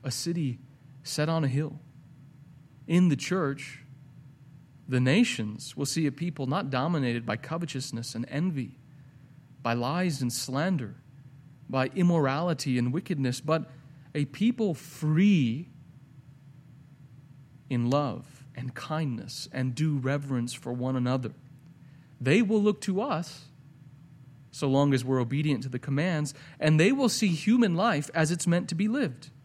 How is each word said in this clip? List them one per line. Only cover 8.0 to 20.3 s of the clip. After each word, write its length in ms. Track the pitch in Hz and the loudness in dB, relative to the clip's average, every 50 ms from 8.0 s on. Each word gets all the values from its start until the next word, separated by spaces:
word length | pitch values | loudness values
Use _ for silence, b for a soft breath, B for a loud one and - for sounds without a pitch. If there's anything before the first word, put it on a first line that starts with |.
| 117 - - | -8 -8 -8
and 120 | 113 120 - | -8 -8 -6
envy, 500 | 135 139 170 185 165 139 123 - - - - - B B B B B B B B B B B B B - - | -4 -2 -2 -2 -2 -4 -6 -8 -10 -18 -20 -20 B B B B B B B B B B B B B -6 -2
by 100 | 117 117 | -2 0
lies 480 | 120 120 127 151 180 185 180 151 135 | 0 0 -2 -2 0 0 -2 -2 -2
and 100 | 131 123 | -4 -4
slander, 680 | 117 - - - 127 135 156 190 190 151 123 101 - - - - - - - - - - - - - - - - | -4 -4 -6 -4 -2 -2 0 0 0 -2 -2 -6 -10 -16 -20 -20 -20 -20 -20 -20 -20 -20 -20 -20 -20 -20 -12 -4
by 160 | - 131 131 180 - | -2 0 0 0 0
immorality 840 | 190 180 175 170 165 147 135 135 147 170 180 165 - - 147 127 | 2 4 4 4 4 4 2 0 0 0 -2 -2 -2 -2 -2 0
and 160 | 123 120 123 127 | 0 0 0 -2
wickedness, 480 | 165 - - 175 143 135 127 123 - | -4 -4 -4 -4 -2 0 -2 -2 -2
but 300 | - 151 156 160 - B B B B B B B B B B | 0 0 0 0 0 B B B B B B B B B B
a 120 | 151 143 | -4 -4
people 480 | 139 - - 202 233 247 - 226 202 165 | -4 -2 0 0 0 2 2 0 -2 -2
free 920 | - - - - - - 151 156 160 190 208 202 175 135 117 113 139 175 - - - - - - - - - - - - - - - - - - - - - - - - - - - - - - - - - - - - - - - - - | -4 -8 -18 -12 -4 -2 0 2 4 6 6 6 6 4 2 0 -4 -8 -12 -16 -20 -20 -20 -20 -20 -20 -20 -20 -20 -20 -20 -20 -20 -20 -20 -20 -20 -20 -20 -20 -20 -20 -20 -20 -20 -20 -20 -20 -20 -20 -20 -20 -20 -20 -20 -20 -20 -8 -4
in 220 | 135 120 120 120 | -2 0 0 2
love 540 | 135 143 147 131 95 - - - - - - - - | 2 2 0 0 -4 -8 -12 -16 -20 -20 -20 -20 -14
and 200 | - 123 127 - | -10 -10 -10 -10
kindness 760 | - - - 156 156 160 143 120 113 - - - - - - | -10 -8 -6 -4 -4 -2 -2 -4 -6 -8 -12 -12 -12 -14 -10
and 240 | - 131 127 131 123 | -6 -4 -4 -4 -2
due 220 | 127 156 160 147 | -2 -2 0 0
reverence 560 | 139 127 131 139 147 143 139 | 0 -2 -2 -2 -2 -2 -4